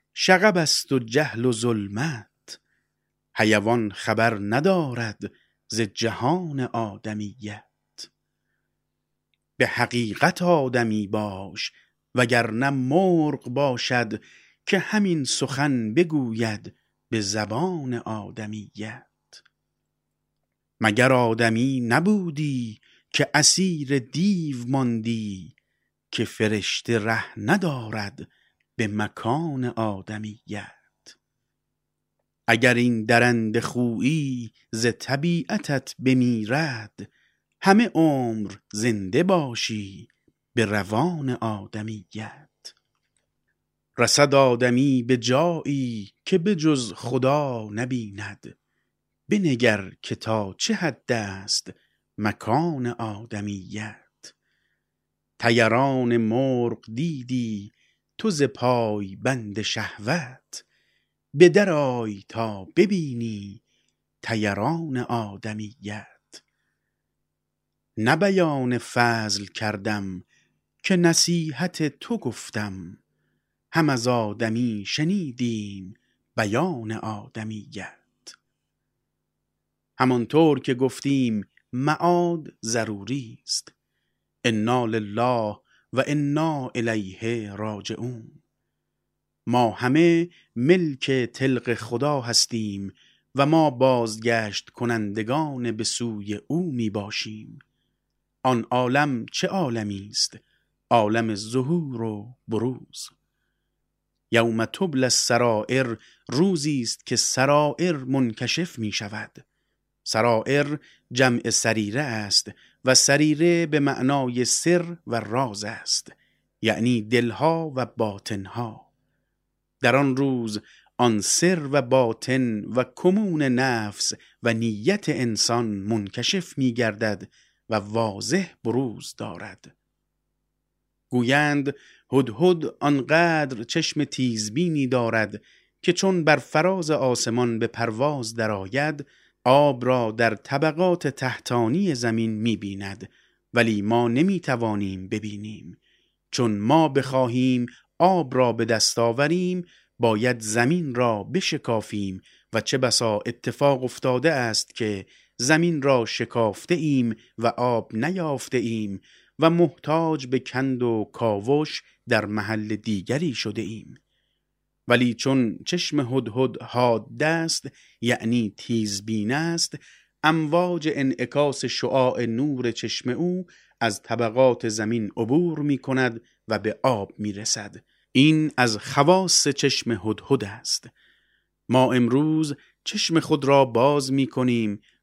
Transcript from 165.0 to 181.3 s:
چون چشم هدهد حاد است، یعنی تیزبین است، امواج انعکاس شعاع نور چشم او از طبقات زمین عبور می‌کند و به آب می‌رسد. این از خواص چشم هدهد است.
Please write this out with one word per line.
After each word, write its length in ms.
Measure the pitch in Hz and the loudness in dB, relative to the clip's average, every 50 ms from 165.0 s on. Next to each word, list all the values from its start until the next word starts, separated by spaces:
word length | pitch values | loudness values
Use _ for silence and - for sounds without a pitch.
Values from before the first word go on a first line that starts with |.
| 123 120 110 | 2 2 0
چون 460 | - - 135 135 131 123 110 85 - - | 0 0 0 2 2 0 -2 -4 -6 -8
چشم 340 | - 180 175 170 - 151 147 | -6 -4 -4 -4 -2 -2 -4
هدهد 640 | 135 117 127 135 120 113 104 127 131 131 107 - | -2 -2 -2 -4 -4 -4 -2 -2 -2 -2 -2 -6
حاد 640 | 123 - - 120 123 120 117 110 107 - 117 120 147 | -12 -6 -2 2 2 4 2 2 -2 -6 -6 -2 0
است، 440 | 156 165 165 165 165 - - - 135 - _ _ _ _ - | 0 0 0 -2 -4 -4 -6 -8 -10 -16 _ _ _ _ -4
یعنی 520 | 117 120 120 - - 113 120 123 113 101 - - | 0 0 0 0 0 0 0 0 0 -2 -4 -8
تیزبین 720 | - - 117 117 107 104 101 98 101 110 113 107 104 107 | -6 -4 -2 -2 -2 -2 -4 -6 -6 -6 -4 -4 -2 -2
است، 440 | 131 147 160 170 170 170 - - - 143 _ - - _ _ _ _ _ - | -2 -2 -2 -2 -2 -2 -4 -4 -6 -10 _ -20 -20 _ _ _ _ _ 2
امواج 640 | 156 160 160 156 147 151 175 180 180 180 170 147 156 143 | 2 2 2 2 2 2 2 2 0 -2 -2 -2 -2 0
انعکاس 720 | 143 135 135 120 - 123 117 - 143 147 143 131 - - | 0 0 0 0 -2 -4 -2 0 0 0 0 0 -2 -4
شعاع 600 | 120 - - - 120 - 135 127 127 - - 120 | -6 -4 -4 -2 0 2 4 4 4 2 0 -2
نور 460 | 113 113 117 139 151 139 127 123 120 | -2 -2 -2 -2 -2 -2 -2 -2 -2
چشم 380 | 110 - - 110 - - - 127 | -2 -4 -6 -6 -6 -6 -4 -4
او 360 | 123 - 170 180 180 185 180 - _ _ _ _ _ - | -4 -2 -2 -2 -2 -4 -6 -10 _ _ _ _ _ -2
از 220 | 120 113 104 - | -2 -2 -2 -2
طبقات 680 | - - 117 113 120 113 107 127 131 127 120 120 - 113 | -6 -4 -2 -2 -2 0 4 4 6 6 4 2 -2 -4
زمین 420 | 104 110 110 107 117 117 107 98 - - | -4 -2 -2 -2 -2 -2 -2 -4 -4 -4
عبور 420 | 113 107 131 165 175 170 156 147 | 0 2 2 2 2 0 -2 -2
می‌کند 640 | 147 147 139 127 - - 131 131 131 123 113 113 - _ _ _ _ - | -2 -2 -2 -2 -2 -2 0 0 0 0 -2 -4 -14 _ _ _ _ -2
و 120 | 110 107 | -2 -2
به 200 | 101 107 104 - - | 0 -2 -4 0 0
آب 300 | 131 123 104 98 - - - | 0 0 0 -2 -6 -8 -6
می‌رسد. 640 | 104 104 95 98 110 - - 117 104 101 - - _ _ _ _ _ _ | -6 -6 -6 -4 -4 -4 -4 -6 -6 -12 -16 -20 _ _ _ _ _ _
این 400 | - 127 139 156 156 156 156 151 - - | 4 6 6 6 6 4 2 0 0 2
از 200 | 123 120 110 104 | 0 2 0 -2
خواص 720 | - - 135 143 143 156 185 185 190 170 - - - 147 | -6 -2 2 4 6 6 6 6 4 2 2 2 2 2
چشم 540 | 135 - - 139 131 - - 120 117 101 104 | 0 2 0 0 0 0 -2 -4 -4 -2 -2
هدهد 400 | 107 107 - - - 135 - 107 | -4 -4 -2 -2 0 0 0 0
است. 460 | 98 101 117 - - - - - - _ _ _ _ _ _ _ _ | -4 -10 -10 -6 -6 -6 -6 -6 -10 _ _ _ _ _ _ _ _